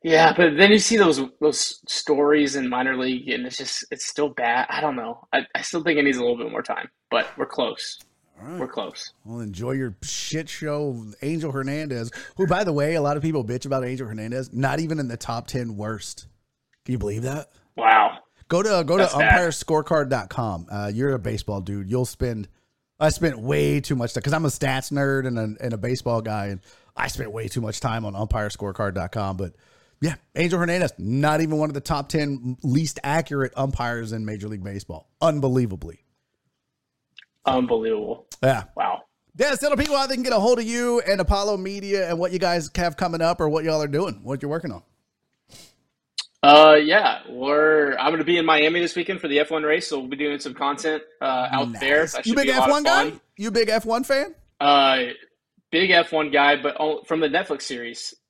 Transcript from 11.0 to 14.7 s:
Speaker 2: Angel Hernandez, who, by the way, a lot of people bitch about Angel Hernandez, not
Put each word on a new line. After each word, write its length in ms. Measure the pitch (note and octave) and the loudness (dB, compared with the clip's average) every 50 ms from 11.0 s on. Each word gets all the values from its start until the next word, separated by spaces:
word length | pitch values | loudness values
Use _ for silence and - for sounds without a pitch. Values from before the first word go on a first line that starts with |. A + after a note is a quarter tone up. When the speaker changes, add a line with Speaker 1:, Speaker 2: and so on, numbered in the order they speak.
| A2 G#2+ G2 _ | -12 -16 -14 _
Speaker 2:
Angel 280 | - C#3+ E3 D#3+ D#3 D3+ | -6 -6 -4 -4 -6 -6
Hernandez, 600 | C3+ C3+ C3 C3+ C#3+ D3+ D#3 D3 B2+ A#2 A2+ A#2 - - - - _ | -6 -6 -6 -4 -6 -6 -6 -6 -6 -6 -8 -8 -10 -14 -18 -14 _
who, 100 | - F#3+ | -2 0
by 160 | D#3 F3+ F#3+ | 2 2 2
the 100 | G#3+ F3+ | 2 0
way, 220 | D3+ C#3+ C#3+ D#3 E3+ | 0 0 0 0 0
a 80 | D#3+ | 0
lot 140 | C#3+ C#3+ D3 | 0 0 -2
of 80 | D3+ C#3+ | -2 -2
people 200 | D#3+ D#3 C#3+ A#2 | -2 -2 -2 -4
bitch 220 | G#2+ A#2+ B2 - | -4 -6 -6 -4
about 180 | C#3 C3+ C3 B2+ | -4 -4 -2 -2
Angel 220 | B2 C3 C3 C3 | -4 -6 -8 -8
Hernandez, 460 | G#2+ A2 G#2+ G#2+ A2+ B2 C3 C3 - | -10 -8 -8 -8 -6 -6 -8 -8 -6
not 260 | - A#2 C#3 C3 | -4 -2 -2 -2